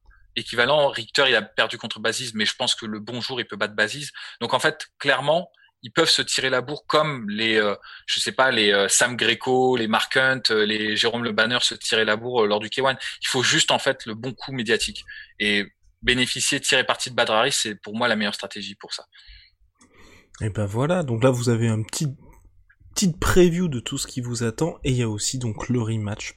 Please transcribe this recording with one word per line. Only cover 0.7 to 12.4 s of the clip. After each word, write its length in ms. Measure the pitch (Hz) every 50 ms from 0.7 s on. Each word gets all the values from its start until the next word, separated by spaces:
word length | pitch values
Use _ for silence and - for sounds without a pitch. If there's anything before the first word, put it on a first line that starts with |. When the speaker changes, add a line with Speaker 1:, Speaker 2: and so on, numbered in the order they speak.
| 151 156 143 135
Speaker 1:
Richter, 340 | 113 117 113 - - 151 139 131
il 60 | 120
a 60 | 110
perdu 360 | 101 - - - 113 110 - -
contre 240 | - 110 - 110
Baziz, 320 | 107 117 110 - 131 120 110
mais 120 | 107 104
je 100 | - -
pense 200 | - 127 - -
que 100 | - 117
le 140 | 110 107 107
bon 220 | 107 110 123 120
jour, 180 | 113 - 131 123
il 80 | 113 -
peut 80 | 107
battre 200 | 101 107 107 107
Baziz. 360 | 107 107 107 131 147 147 139 - - - - - -
Donc, 120 | 120 110 131
en 60 | 123
fait, 280 | - 156 151 - - - _ _
clairement, 500 | - 143 135 127 135 143 156 175 175 - _ _ _ _ _ _ -
ils 80 | 123
peuvent 180 | - 170 160 156
se 120 | - -
tirer 280 | 123 - - - 127 131
la 100 | 127 127
bourre 240 | 127 131 151 - - -
comme 420 | - 156 156 156 143 123 110 101
les, 260 | 101 107 110 113 110
euh, 200 | 110 104 104 98 - - - - - -
je 140 | - - -
sais 140 | - 117 104
pas, 180 | - 131 131
les, 200 | 123 113 107 101
euh, 180 | 101 101 98 95
Sam 260 | - - 131 120 123
Greco, 640 | 113 113 113 117 - - 131 131 127 127 127 127 120
les 100 | 113 107
Mark 300 | 110 107 - - - 135
Hunt, 240 | 131 131 131 131 - -
euh, 160 | 113 107 107
les 320 | 104 107 107 107 107 107 107
Jérôme 260 | 120 113 113 120 117
Le 80 | 113
Banner 280 | 104 110 110 117 123 120
se 140 | - - 117
tiraient 280 | - - - 117 110 107
la 140 | 107 107 110
bourre, 260 | 113 123 123 120